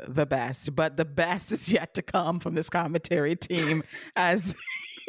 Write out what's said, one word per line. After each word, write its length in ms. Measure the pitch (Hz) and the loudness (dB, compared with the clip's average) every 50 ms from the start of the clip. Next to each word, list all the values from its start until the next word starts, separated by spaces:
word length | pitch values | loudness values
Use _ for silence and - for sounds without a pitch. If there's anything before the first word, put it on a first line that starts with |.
| - - | -8 -2
the 180 | 127 151 147 | 0 0 2
best, 480 | 139 139 131 120 123 131 - - - 139 | 2 2 0 0 -2 -4 -4 -4 -2 0
but 220 | 147 160 160 143 | 2 0 2 2
the 80 | 151 160 | 0 -2
best 480 | 151 143 175 165 170 196 196 - - | 0 2 0 2 2 2 0 0 -2
is 180 | - - - 160 | -4 -2 2 2
yet 240 | 214 165 160 - - | 4 2 2 0 -4
to 60 | 196 | -6
come 380 | - - - 190 175 156 175 175 | -6 0 0 0 2 2 0 0
from 160 | - 175 165 | -2 -2 -2
this 140 | 156 151 - | -2 -2 0
commentary 640 | - 175 170 147 165 170 - - 175 160 147 147 170 | 0 0 0 2 0 -2 0 2 2 2 2 2 0
team 480 | 175 - - 180 170 160 147 160 156 - - - - | 0 -2 0 0 2 2 2 2 0 -2 -4 -12 -14
<laughs> 160 | - - - | -16 -6 -2
as, 400 | - 180 175 180 214 165 196 - - - - - - - - - - - | 2 4 4 4 2 2 -2 -4 -6 -10 -10 -10 -10 -10 -10 -12 -8 -8